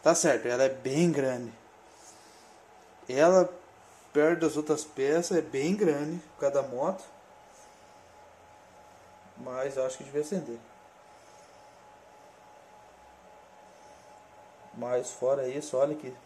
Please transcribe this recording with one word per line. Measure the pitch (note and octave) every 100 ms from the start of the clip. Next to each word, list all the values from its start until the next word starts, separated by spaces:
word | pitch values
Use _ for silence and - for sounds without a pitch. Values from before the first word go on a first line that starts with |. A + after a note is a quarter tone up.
Tá | E3
certo, | E3 E3+ A#2 A#2+
ela | B2
é | C3+
bem | C3 C3 C#3+ F3
grande. | D3 C3 B2 A#2 - - - - - - - - - - - - - - - -
Ela, | B2+ E3 F#3 F3+ - - - - - -
perto | D3 D3+ E3+
das | D#3+
outras | C#3+ D3+ D3
peças, | - - C#3 D#3+ F3 F3+
é |
bem | D#3 C3+ D3+
grande | G#3 F#3+ C#3+ D3+ F3 -
por | -
causa | C#3 C#3
da | C3
moto. | B2 D#3 F#3+ - - - - - - - - - - - - - - - - - - - - - - - -
Mas | B2+ B2+ C#3
eu | C3
acho | C3 -
que |
devia | C3+ C#3+
acender. | D3+ F#3+ C3 A#2 - - - - - - - - - - - - - - - - - - - - - - - - - - - - - - - - - - - - - - - - -
Mas | A2+ A#2+ B2 A2+
fora | - B2+ C#3 B2+
isso, | C#3 D3
olha | B2+ C#3+
aqui. | D3+ C3 B2+